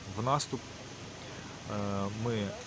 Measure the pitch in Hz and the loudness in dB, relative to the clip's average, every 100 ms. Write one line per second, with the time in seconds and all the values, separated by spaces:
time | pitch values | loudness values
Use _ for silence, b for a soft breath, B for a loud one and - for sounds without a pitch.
0 | 101 95 123 143 - 127 - - - - | -4 2 4 4 4 -2 -4 -10 -10 -10
1 | - - - - - - - 104 101 98 | -10 -8 -8 -8 -8 -8 -2 0 2 2
2 | 98 107 117 113 98 101 | 2 2 2 4 2 -2